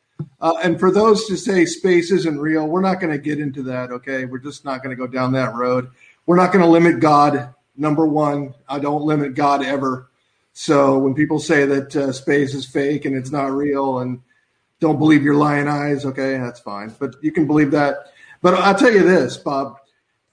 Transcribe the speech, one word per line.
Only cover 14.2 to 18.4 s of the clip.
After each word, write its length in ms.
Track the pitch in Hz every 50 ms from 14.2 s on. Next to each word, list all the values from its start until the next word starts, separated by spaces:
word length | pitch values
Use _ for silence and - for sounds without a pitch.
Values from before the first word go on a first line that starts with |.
| _ _ _ _ _ _ _ _ _ _ _ -
don't 220 | 165 156 147 131
believe 240 | 151 156 151 143 135
your 100 | 147 143
lying 320 | 147 147 147 147 147 143
eyes, 380 | 147 147 143 147 147 143 135 139
okay, 340 | 135 131 139 135 135 135 131
that's 220 | 127 120 120 -
fine. 340 | _ 107 101 101 104 110 110 -
But 160 | 139 131 - _
you 120 | 156 156
can 160 | 156 180 151 135
believe 240 | 147 156 151 135
that. 240 | 156 151 143 139 - - - - _ _ - - - _